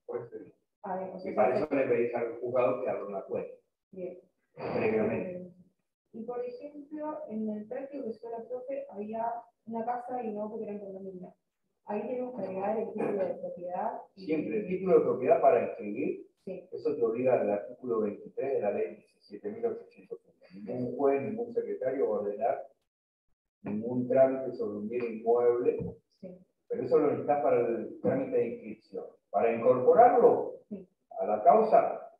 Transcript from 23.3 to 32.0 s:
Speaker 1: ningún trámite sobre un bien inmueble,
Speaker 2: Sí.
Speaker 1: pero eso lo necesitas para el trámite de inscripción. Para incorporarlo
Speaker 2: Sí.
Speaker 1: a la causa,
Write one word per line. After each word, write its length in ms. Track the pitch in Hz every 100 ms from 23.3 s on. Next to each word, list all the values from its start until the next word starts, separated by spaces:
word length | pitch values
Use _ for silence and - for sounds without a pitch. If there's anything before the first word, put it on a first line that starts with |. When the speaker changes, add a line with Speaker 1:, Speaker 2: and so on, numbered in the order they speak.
| _ _ _
Speaker 1:
ningún 440 | 101 107 117 127 123
trámite 440 | 131 131 131 120
sobre 240 | 123 104 104
un 100 | 107
bien 140 | 120 117 110
inmueble, 580 | 113 120 120 120 - - - - _ _
Speaker 2:
Sí. 160 | 185 - _ _ -
Speaker 1:
pero 160 | -
eso 140 | - 156
lo 100 | 147
necesitas 320 | - - -
para 160 | 120 120
el 400 | 117 110 104 -
trámite 360 | - 139 127 123
de 100 | 117
inscripción. 580 | 117 107 107 _ 92 - - _
Para 240 | 101 113 117
incorporarlo 1000 | 127 123 - - 247 - - - - - _
Speaker 2:
Sí. 200 | 196 - _ _ -
Speaker 1:
a 60 | 107
la 180 | 107
causa, 680 | 107 214 214 - - -